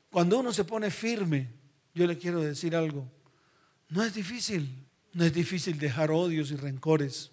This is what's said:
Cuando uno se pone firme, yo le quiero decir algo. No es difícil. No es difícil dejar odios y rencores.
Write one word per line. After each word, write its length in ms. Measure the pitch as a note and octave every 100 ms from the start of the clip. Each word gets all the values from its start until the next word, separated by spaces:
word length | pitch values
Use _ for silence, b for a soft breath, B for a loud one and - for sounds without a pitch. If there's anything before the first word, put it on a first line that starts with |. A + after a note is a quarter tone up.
| _
Cuando 280 | F3+ F3 A#3+
uno 140 | B3
se 120 | G#3+
pone 260 | E3+ A3 G#3
firme, 580 | - A3+ A3+ F3 C#3+ B2+ - _ _ _
yo 120 | E3 F3
le 100 | E3+
quiero 220 | F3 F3
decir 340 | D3+ C#3 E3+
algo. 320 | E3 D#3+ C#3+ B2+ - _ _ _ _ _ _ -
No 140 | E3
es 120 | A3+
difícil. 760 | G#3 F3+ B3 A3 F#3+ C#3 C3 - _ _
No 120 | F3
es 80 | E3+
difícil 460 | D#3+ D#3+ F#3 F#3 D3+
dejar 320 | D3 A#2+ D#3
odios 400 | D#3+ F3 D#3 C#3+
y 60 | D3
rencores. 720 | C#3 C3+ D#3 D#3 C#3 - -